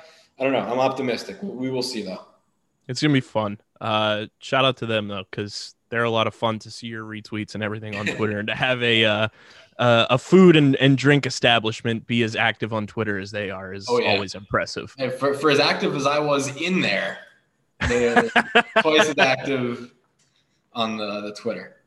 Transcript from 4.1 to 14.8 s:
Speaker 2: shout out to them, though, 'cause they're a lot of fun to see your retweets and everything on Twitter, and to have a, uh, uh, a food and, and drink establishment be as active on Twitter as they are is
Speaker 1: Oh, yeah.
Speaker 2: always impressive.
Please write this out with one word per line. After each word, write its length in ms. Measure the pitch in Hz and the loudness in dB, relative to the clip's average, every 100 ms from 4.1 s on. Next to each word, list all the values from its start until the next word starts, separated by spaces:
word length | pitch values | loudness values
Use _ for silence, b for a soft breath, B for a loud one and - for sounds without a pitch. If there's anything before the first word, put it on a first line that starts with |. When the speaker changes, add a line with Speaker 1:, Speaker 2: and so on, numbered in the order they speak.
| 107 107 _ | -2 -6 _
Speaker 2:
shout 260 | - 135 131 | -4 0 2
out 100 | 127 | 0
to 80 | 117 | -2
them, 220 | 110 104 | -2 -4
though, 160 | 101 95 | -8 -10
'cause 440 | - 104 - - - - | -8 -8 -10 -16 -18 -6
they're 140 | 117 | -2
a 60 | 117 | 0
lot 180 | 113 110 | 0 0
of 80 | - | -2
fun 240 | 113 110 | -2 -2
to 100 | 113 | -8
see 160 | - 117 | -16 -12
your 160 | 113 107 | -12 -12
retweets 480 | 107 107 107 104 101 | -14 -10 -8 -8 -6
and 80 | |
everything 320 | 104 107 107 101 | -6 -6 -8 -8
on 100 | 104 | -6
Twitter, 340 | - 107 104 | -2 -2 -2
and 80 | 110 | -6
to 60 | 110 | -2
have 280 | 131 123 | -2 0
a, 220 | 120 113 110 | 2 2 2
uh, 220 | 104 110 B B B B - | 2 -2 B B B B 0
uh, 280 | 120 117 117 | 4 4 4
a 80 | 123 | 0
food 380 | - 185 180 156 | 6 8 10 8
and, 180 | 143 135 | 6 6
and 200 | 135 135 | 4 6
drink 280 | 135 143 123 | 6 4 2
establishment 800 | - 123 117 110 113 117 113 - | 0 2 4 0 -4 -4 -4 -2
be 160 | 120 | 0
as 120 | 110 107 | 0 0
active 380 | 113 107 110 | 0 -2 -4
on 120 | 110 104 | -4 -6
Twitter 300 | - 107 98 | -4 -4 -4
as 140 | 98 | -6
they 180 | 107 98 | -6 -6
are 240 | 95 95 | -8 -10
is 120 | 98 101 | -10 -2
Speaker 1:
Oh, 100 | 120 | 0
yeah. 100 | 113 | 2
Speaker 2:
always 220 | 101 98 95 | 0 -2 -10
impressive. 580 | 104 117 85 - | -4 -2 -2 -8